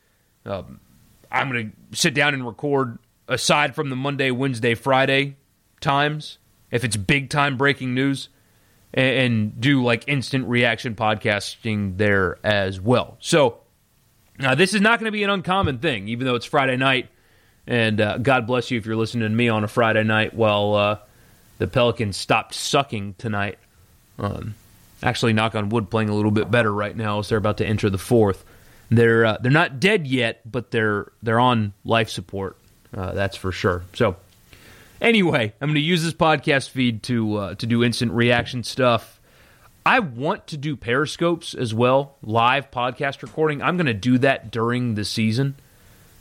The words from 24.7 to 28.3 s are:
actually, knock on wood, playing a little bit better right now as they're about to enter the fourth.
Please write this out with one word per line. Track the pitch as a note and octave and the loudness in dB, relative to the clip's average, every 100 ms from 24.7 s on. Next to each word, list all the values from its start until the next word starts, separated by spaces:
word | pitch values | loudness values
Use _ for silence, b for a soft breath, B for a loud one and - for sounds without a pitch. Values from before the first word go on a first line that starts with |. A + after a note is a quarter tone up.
| - _ - | -20 _ -6
actually, | - A#2 A#2+ | -4 0 2
knock | A2 A2 A2 | 2 2 -2
on | G2+ | -2
wood, | A#2 G#2 | -2 0
playing | A2+ G#2+ | -2 0
a | G#2 | 0
little | G#2+ | 2
bit | G#2+ G2+ | 2 2
better | A#2+ A2 | 2 2
right | G#2 G#2 - | 0 -4 -6
now | A2 G#2 | -4 -4
as | G2+ | -2
they're | A2 | 0
about | G#2+ G#2 | 0 -2
to | F#2+ | -2
enter | G#2+ G#2+ | 0 0
the | F#2+ | -2
fourth. | - A#2+ G#2 | 2 4 4